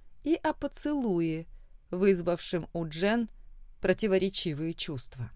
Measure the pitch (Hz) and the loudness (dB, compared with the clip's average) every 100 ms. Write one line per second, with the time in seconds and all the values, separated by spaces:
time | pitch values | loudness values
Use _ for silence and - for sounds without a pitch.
0 | - - 294 330 311 294 285 - 294 294 | -18 -6 0 2 2 0 -4 -2 0 0
1 | 240 175 165 160 165 - - - - 180 | 2 2 2 -2 -6 -16 -18 -18 -6 2
2 | 196 180 170 220 - 175 - 175 165 151 | 4 6 2 0 0 -4 -4 -6 -4 0
3 | 202 233 226 - - - - - 185 185 | 2 2 0 -8 -18 -18 -18 -2 2 4
4 | 214 190 190 - 175 143 160 170 - 131 | 4 4 2 0 -2 -2 -4 -4 -4 -6
5 | - 127 117 | -8 -10 -10